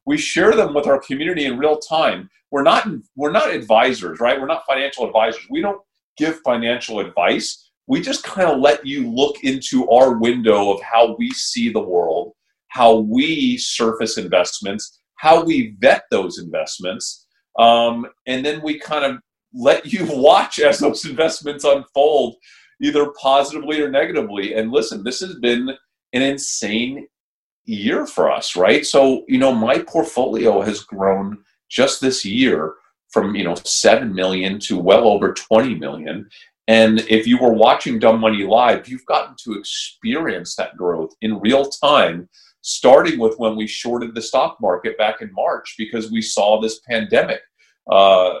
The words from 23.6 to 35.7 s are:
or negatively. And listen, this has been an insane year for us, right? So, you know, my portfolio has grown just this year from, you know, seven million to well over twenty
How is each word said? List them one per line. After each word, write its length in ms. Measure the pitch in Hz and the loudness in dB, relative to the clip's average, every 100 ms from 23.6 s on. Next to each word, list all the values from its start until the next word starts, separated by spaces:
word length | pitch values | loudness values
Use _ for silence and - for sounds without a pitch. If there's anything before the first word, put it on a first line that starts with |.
| 143 151 | -6 -4
or 80 | 143 | -2
negatively. 680 | 135 160 113 107 101 101 | 0 -2 -2 -6 -6 -4
And 180 | 110 113 | -4 -2
listen, 320 | 135 - 110 | 0 -2 -4
this 160 | 101 131 | -8 -8
has 160 | 185 156 | -10 -4
been 320 | 120 120 127 131 _ _ _ | -2 0 -2 -10 _ _ _
an 100 | 123 | -2
insane 840 | 135 139 - - 104 107 123 135 - _ _ _ _ _ | -2 -2 -6 -8 -4 -4 -4 -8 -16 _ _ _ _ _
year 420 | - 214 214 320 285 | -12 -6 -2 -2 -4
for 220 | - 78 | -2 0
us, 280 | 65 - 87 | 0 -4 0
right? 280 | 92 139 | 2 2
So, 400 | - 143 135 127 - | 2 4 4 2 -2
you 100 | 127 | 0
know, 160 | 135 | 2
my 240 | 120 113 151 | 2 0 0
portfolio 840 | - 165 - - 110 110 113 101 | -2 -4 -2 -2 -2 0 2 2
has 180 | 101 104 | 0 -4
grown 580 | - 98 98 95 98 104 _ _ _ | -10 -2 0 0 -4 -10 _ _ _
just 320 | - 127 - | 0 0 0
this 240 | 131 127 | -2 -2
year 500 | 98 113 131 80 78 - _ _ _ | -4 0 2 0 -4 -10 _ _ _
from, 240 | - 98 | -2 0
you 80 | 104 | -2
know, 120 | 87 82 | -4 -6
seven 500 | - - 107 110 123 | -4 0 4 4 2
million 440 | 92 92 92 92 98 | -2 -2 -2 -4 -6
to 180 | - 95 | -4 -2
well 300 | 90 107 113 | 4 6 6
over 240 | 101 104 | 2 0
twenty 420 | - - 139 135 | -4 0 2 2